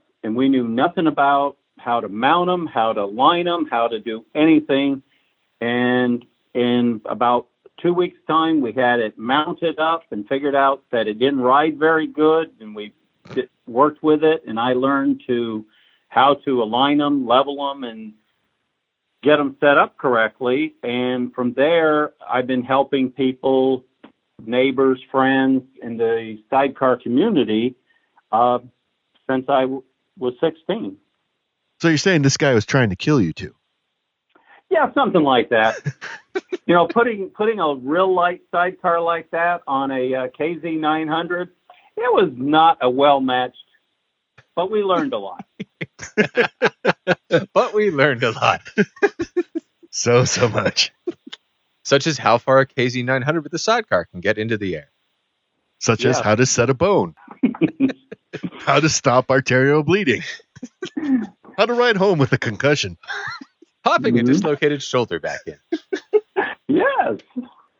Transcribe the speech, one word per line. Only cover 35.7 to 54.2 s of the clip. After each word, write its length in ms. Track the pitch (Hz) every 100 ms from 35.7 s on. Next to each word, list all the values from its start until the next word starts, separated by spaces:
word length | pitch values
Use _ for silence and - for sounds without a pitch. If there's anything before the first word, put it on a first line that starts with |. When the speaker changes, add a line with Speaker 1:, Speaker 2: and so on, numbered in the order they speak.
| -
Speaker 2:
<laughs> 100 | 143 - - - _ 392 - 359 -
Speaker 1:
You 80 | -
know, 120 | -
putting, 420 | 240 240 208 185
putting 280 | - 214 214
a 140 | 156 139
real 380 | 123 165 190
light 300 | 185 175 180 _
sidecar 500 | 175 180 185 180 170
like 300 | 170 165 160
that 300 | 165 170 175 -
on 240 | 135 135
a, 220 | 135 127 131
uh, 120 | 127 -
K 200 | 156 165
Z 160 | 165 160
nine 320 | 156 156 160
hundred, 420 | 160 175 180 180 _ _ - _ -
it 160 | 494
was 180 | 403 170 123
not 400 | 139 156 165 -
a 80 | 127
well 300 | 127 143 139
matched, 380 | 131 127 127 - _ _ _ _ _ _ _ _ _ -
but 160 | 185
we 100 | 214
learned 280 | 196 175 143
a 60 | 113
lot. 260 | 95 87 - - - _ - - - -
<laughs> 1400 | 170 - - - 240 - 226 - - 175 - 165 -
Speaker 3:
But 200 | 190 240
we 180 | 208 208
learned 320 | 147 147 120
a 80 | 123
lot. 300 | 110 120 87 - -
<laughs> 60 | - _ - - - - - 320 - _ _
Speaker 2:
So, 300 | - 120 120
so 240 | 120 - 120
much. 460 | 101 - - - - - - - - _ _ _ _
Speaker 3:
Such 240 | - 139 165
as 100 | 135
how 200 | 107 120
far 220 | - 135
a 60 | 139
K 220 | - 127
Z 160 | 127
nine 200 | 123 131
hundred 200 | 131 165
with 100 | 147
a 60 | 160
sidecar 460 | - 233 220 92 87
can 160 | 90